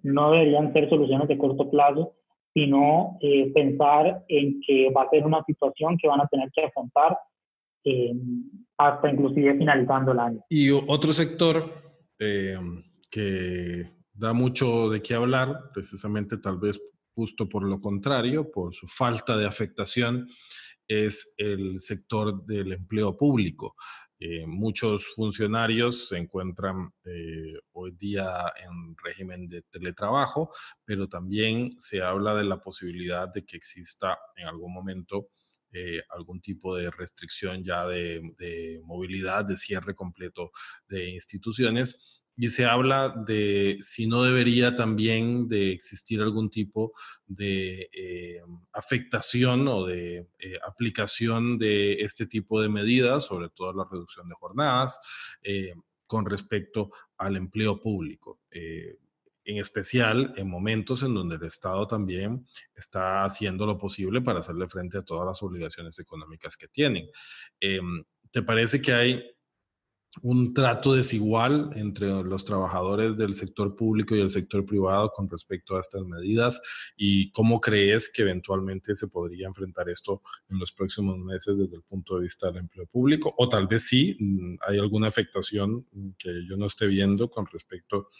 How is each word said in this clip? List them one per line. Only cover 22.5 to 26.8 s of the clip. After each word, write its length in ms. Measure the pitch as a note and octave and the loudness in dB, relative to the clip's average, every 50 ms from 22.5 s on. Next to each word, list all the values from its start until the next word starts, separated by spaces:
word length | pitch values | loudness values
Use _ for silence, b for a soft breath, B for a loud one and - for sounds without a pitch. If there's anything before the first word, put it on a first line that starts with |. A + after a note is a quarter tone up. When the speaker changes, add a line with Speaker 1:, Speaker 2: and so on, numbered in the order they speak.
| G#2+ G2+ G2 F#2+ F#2 | -6 -4 -4 -4 -6
Speaker 2:
empleo 420 | F#2 F2+ - A2 G#2+ G#2+ G2+ - | -8 -8 -4 -2 0 0 0 2
público. 600 | - C#3+ D3 C3+ A#2 F#2+ E2+ D2+ - - - B B B B B B B B _ _ | 2 4 4 4 4 2 0 -2 -8 -12 -14 B B B B B B B B _ _
Eh, 280 | E2 E2 E2+ E2 D#2+ | -10 -8 -8 -8 -8
muchos 680 | E2 E2+ F#2+ A2 A2 G2 - A#2+ A2 G#2 G2 - - - | -6 -4 -2 -2 -2 -2 0 0 0 0 -2 -4 -6 -6
funcionarios 920 | - A2 G#2 F#2+ G#2+ G#2+ G#2 A2 A#2 A#2 A2+ A2+ A2+ A#2+ B2 A#2+ A#2+ - | -4 -4 -4 -2 -2 -2 0 0 0 0 2 2 2 2 0 0 -4 -6
se 100 | - F#2+ | -6 -6
encuentran, 720 | F2 F2 - - F#2+ F#2 F#2 F2+ - G2 F#2+ F#2 F#2+ | -8 -8 -6 -6 -6 -6 -6 -6 -6 -6 -4 -4 -6